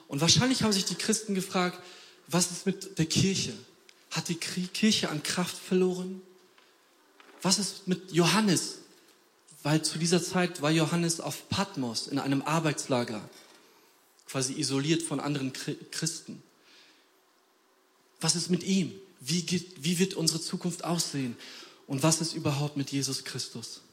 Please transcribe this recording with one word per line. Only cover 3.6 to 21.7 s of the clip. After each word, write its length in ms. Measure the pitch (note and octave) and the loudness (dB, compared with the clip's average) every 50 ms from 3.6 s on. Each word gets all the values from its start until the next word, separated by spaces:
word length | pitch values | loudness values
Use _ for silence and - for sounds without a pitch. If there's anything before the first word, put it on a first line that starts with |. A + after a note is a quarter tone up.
| - - - _ _ - - _ _ - | -14 -20 -20 _ _ -20 -20 _ _ -8
Hat 160 | - E3 - - | -6 -6 -4 -4
die 80 | E3+ | -4
Kri-, 320 | E3 - - - F#3 F3+ F3+ | -4 -6 -4 -4 -4 -4 -4
Kirche 420 | - - A3 A3 G#3+ - - E3 | -2 2 2 4 4 2 2 0
an 140 | D#3+ D3 - | -2 -4 -4
Kraft 340 | - - - F3+ - - - | -2 -2 -2 -2 -2 -4 -8
verloren? 640 | - - F#3 F#3 F#3 F#3 F3+ F3+ F#3 F#3 F#3+ F#3+ - - - - _ _ _ _ - _ _ _ _ _ _ _ _ _ _ - - - - - | -4 0 2 4 4 4 2 0 -4 -6 -6 -10 -12 -18 -20 -20 _ _ _ _ -20 _ _ _ _ _ _ _ _ _ _ -20 -20 -20 -10 -4
Was 180 | - F3+ F#3 G3 | 0 2 2 2
ist 280 | G3 - - - - F3+ | 2 -2 -6 -6 -4 -2
mit 240 | F3+ - - - | -2 -2 -4 0
Johannes? 680 | D3+ E3 E3+ D#3 E3+ G#3+ A3 G3 D#3+ B2 - - - - - - - - _ - - _ _ _ _ _ _ - - - | 2 4 4 6 6 4 6 4 4 4 2 -2 -6 -12 -16 -20 -20 -20 _ -20 -20 _ _ _ _ _ _ -20 -14 -6
Weil 200 | - C#3+ D#3 D#3+ - | 0 2 2 2 2
zu 160 | - - E3 | 0 -2 0
dieser 240 | E3+ E3 F#3 E3+ - | 2 4 4 4 2
Zeit 380 | - - F3+ F3 F3 - - | 2 2 2 2 2 0 0
war 100 | C#3+ D3+ | 2 4
Johannes 480 | D#3+ E3 D#3 C#3 E3+ E3+ E3+ E3 E3 - | 4 4 4 4 2 2 2 2 0 -2
auf 280 | - C#3+ - - - - | -4 -6 -8 -8 -6 -2
Patmos 580 | - F#3+ G3 G3 - D3 B2+ A#2 A2 - - - | 0 0 0 0 -2 -4 -4 -2 -2 -4 -4 -2
in 100 | C#3 C#3 | -2 -2
einem 240 | - C#3 C#3 C#3 | 0 2 2 2
Arbeitslager, 880 | - D3 D#3 E3 D#3 D3+ C#3 - - - C3+ A#2+ A#2+ A#2 A2+ G#2 F#2 - - - - - - - - - _ _ _ _ _ _ _ _ _ _ - - | 2 2 2 2 2 2 0 0 0 0 2 2 0 0 -4 -6 -8 -10 -16 -20 -20 -20 -20 -20 -20 -20 _ _ _ _ _ _ _ _ _ _ -12 -6
quasi 260 | - C#3 C3 C3 C3+ D#3 | -4 -2 -2 -2 -2 -2
isoliert 420 | C#3+ B2+ C3+ C3+ C3+ D3+ E3 D#3+ | -2 0 0 0 2 2 2 0
von 180 | - - D3+ C3+ | 0 -2 -4 -2
anderen 340 | - C#3+ D3 C3+ C3 C3 - | -2 -2 -2 -2 -2 -4 -6
Chri-, 240 | - - - C#3+ - - - | -6 -6 -6 -8 -8 -10 -12
Christen. 500 | - - D#3+ D#3 - - - - - - - _ _ _ _ _ - - - - _ _ _ _ _ _ _ _ _ _ _ _ _ _ _ _ _ _ _ _ _ _ _ _ _ - | -8 -4 -4 -4 -4 -4 -8 -12 -14 -16 -16 _ _ _ _ _ -20 -20 -20 -20 _ _ _ _ _ _ _ _ _ _ _ _ _ _ _ _ _ _ _ _ _ _ _ _ _ -2
Was 140 | - D#3+ D3 | 0 0 0
ist 140 | F3 - - | 0 0 0
mit 140 | F3+ E3 - | 0 0 2
ihm? 300 | F#3 F#3+ G3 E3 B2 - - - - - - | 2 2 2 2 0 -4 -10 -16 -20 -20 -12
Wie 240 | B2+ B2+ E3 F3+ D#3+ | -6 -4 -2 -2 -2
geht, 400 | - F3+ F3 - - - C#3+ C3+ | 0 -2 -2 -2 -6 -10 -6 -2
wie 160 | E3+ F3+ E3 | 0 2 2
wird 140 | F#3+ F#3+ - | 2 2 0
unsere 280 | - E3 D#3 D#3 D#3+ | 0 0 0 0 0
Zukunft 420 | - - - F3+ - F3+ E3+ - - | -2 -4 -6 -4 -4 -4 -4 -4 -2
aussehen? 520 | D#3 F3 E3+ - - - C#3 C3 A#2+ A#2 - - - - - - - | -2 0 0 -2 -2 -2 -2 -2 -2 -4 -8 -12 -16 -18 -18 -18 -20